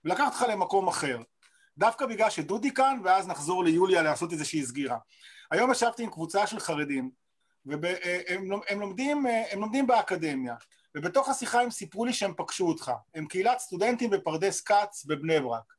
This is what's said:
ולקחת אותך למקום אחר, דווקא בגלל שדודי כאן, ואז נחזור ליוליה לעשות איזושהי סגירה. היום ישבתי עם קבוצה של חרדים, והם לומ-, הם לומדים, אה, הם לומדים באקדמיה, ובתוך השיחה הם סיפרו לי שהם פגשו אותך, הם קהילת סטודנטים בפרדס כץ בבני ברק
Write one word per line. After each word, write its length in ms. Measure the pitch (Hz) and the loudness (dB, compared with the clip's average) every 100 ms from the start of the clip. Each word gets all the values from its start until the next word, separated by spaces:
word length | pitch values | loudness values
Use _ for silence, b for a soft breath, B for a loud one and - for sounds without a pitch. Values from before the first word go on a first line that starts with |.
ולקחת 220 | 156 180 - | 0 2 2
אותך 180 | - 247 | 2 0
למקום 400 | 202 180 196 185 | 2 2 4 2
אחר, 300 | - 147 120 113 _ b b b - | 0 -2 -4 -8 _ b b b 2
דווקא 280 | 214 226 262 | 2 2 -4
בגלל 240 | 214 220 | 2 2
שדודי 440 | - 143 202 285 | 2 -4 -2 0
כאן, 260 | 262 269 262 | 2 2 2
ואז 240 | 185 190 190 | 4 4 2
נחזור 360 | 156 147 180 | -6 -2 2
ליוליה 380 | 175 165 185 180 | 4 4 6 6
לעשות 300 | 156 147 170 | 4 0 -2
איזושהי 300 | 165 151 160 | -4 -4 -4
סגירה. 360 | 127 127 135 117 _ B B B B | -4 -4 -4 -4 _ B B B B
היום 220 | 170 254 | 2 2
ישבתי 300 | 240 233 226 | 2 0 0
עם 80 | 226 | -8
קבוצה 360 | - 160 196 202 | -6 -2 0 0
של 140 | 220 | -2
חרדים, 500 | - 151 147 135 127 _ _ _ _ _ 135 | -4 -4 -2 -4 -6 _ _ _ _ _ -10
והם 840 | 151 175 180 175 180 180 185 190 | -4 -4 -2 -2 -4 -4 -6 -4
לומ-, 140 | 202 202 | -6 -4
הם 120 | 202 | -6
לומדים, 460 | 202 190 269 294 262 | -6 -4 -2 0 0
אה, 180 | 226 214 | 0 -2
הם 80 | 202 | -6
לומדים 260 | 214 262 262 | -2 0 4
באקדמיה, 680 | 233 226 185 160 135 127 117 - b b | 4 2 -2 -2 -4 -6 -8 -16 b b
ובתוך 340 | 151 170 269 277 | -6 0 2 2
השיחה 320 | 262 233 240 | -2 0 2
הם 100 | 247 | 0
סיפרו 340 | - 190 196 | -4 -10 -4
לי 80 | 233 | -2
שהם 220 | 240 196 165 | 0 -2 -4
פגשו 320 | 160 - 175 | -8 0 0
אותך, 240 | 160 - 117 _ | 0 -4 -6 _
הם 120 | 160 151 | -10 -6
קהילת 320 | 185 214 247 | 0 2 2
סטודנטים 520 | - 175 226 247 233 | -2 0 0 2 0
בפרדס 500 | 196 165 156 196 - | 0 0 0 0 -2
כץ 440 | - 208 208 - | 2 2 2 -6
בבני 360 | 143 151 160 160 | -6 -4 2 0
ברק 320 | 127 113 - | 2 -6 -8